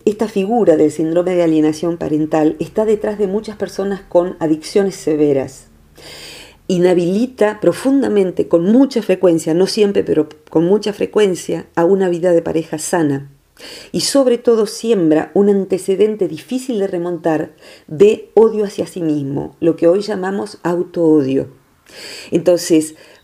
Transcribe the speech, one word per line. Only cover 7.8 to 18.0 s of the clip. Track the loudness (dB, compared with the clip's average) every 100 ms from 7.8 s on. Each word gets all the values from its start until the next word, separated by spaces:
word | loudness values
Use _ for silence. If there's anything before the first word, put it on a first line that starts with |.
| 0 2 2 2 0 -2 0
con | 2 4
mucha | 4 4 0
frecuencia, | -2 2 2 2 0
no | 0 0
siempre, | 2 0 0
pero | 0 0 -2 -8 _
con | 0
mucha | 2 0 -2
frecuencia, | -4 -2 0 0 0 -6 -8 -6
a | -2
una | 2 2 0
vida | 0 2
de | 2
pareja | 0 -4 -6 -8
sana. | -4 -2 0 -2 -8 _ _ _ -20 -20 -10
Y | -6
sobre | 0 2 2 2
todo | 2 2
siembra | 0 -4 -2 2 2 2 2
un | 2 2
antecedente | 2 0 -4 -2 0 0 0 -4
difícil | -6 -8 -8 -4 -4
de | -4
remontar | -4 -6 -4 -2 -2 -4 -12 -20 -20 -12
de | 4